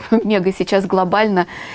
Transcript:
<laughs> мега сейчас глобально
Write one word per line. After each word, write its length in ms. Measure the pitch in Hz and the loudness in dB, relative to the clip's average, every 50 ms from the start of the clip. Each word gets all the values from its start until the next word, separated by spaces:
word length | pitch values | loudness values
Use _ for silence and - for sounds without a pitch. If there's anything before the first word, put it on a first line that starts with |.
| - - | 0 0
<laughs> 120 | 226 226 208 | 0 2 2
мега 300 | 208 214 190 175 190 190 | 2 0 2 0 0 -2
сейчас 320 | - 180 - 202 196 190 | -2 -2 0 0 0 0
глобально 640 | 180 190 185 185 175 196 208 220 214 196 180 175 - - - - - | 2 0 0 2 2 2 2 2 2 2 0 0 -2 -6 -14 -16 -16